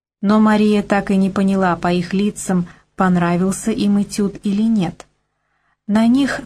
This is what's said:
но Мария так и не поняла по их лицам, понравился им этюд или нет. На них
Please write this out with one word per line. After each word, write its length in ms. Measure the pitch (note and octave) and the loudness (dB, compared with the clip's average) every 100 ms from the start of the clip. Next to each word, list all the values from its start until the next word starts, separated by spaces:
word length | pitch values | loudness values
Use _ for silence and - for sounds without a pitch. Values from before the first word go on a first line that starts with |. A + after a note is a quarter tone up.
| _ _ | _ _
но 160 | G3 G#3+ | 0 4
Мария 440 | G#3+ G#3+ G#3+ G#3 | 4 4 2 2
так 280 | G#3 G3+ G3 | 0 -2 0
и 60 | G3 | 0
не 140 | F#3+ | 0
поняла 440 | G3 G3 F#3+ F#3 E3+ | 0 0 0 0 0
по 160 | F3 | -2
их 200 | F3+ F3 | -2 -2
лицам, 560 | F#3+ G3+ - - F3+ F3 - _ | -2 -2 -4 -4 -2 -4 -10 _
понравился 800 | - F#3+ F3+ E3+ F3 F#3 F#3+ - | -2 0 2 0 0 -2 -4 -6
им 280 | A3 G3+ G3+ | -2 0 0
этюд 380 | G3+ - G3+ - | -2 -4 -4 -4
или 180 | G#3+ G3 | -4 -2
нет. 440 | A3+ A3 E3 - - _ _ _ _ _ _ _ - | 0 0 -2 -6 -18 _ _ _ _ _ _ _ -4
На 180 | G#3 A3+ | 0 2
них 360 | B3+ C4+ - | 2 0 -4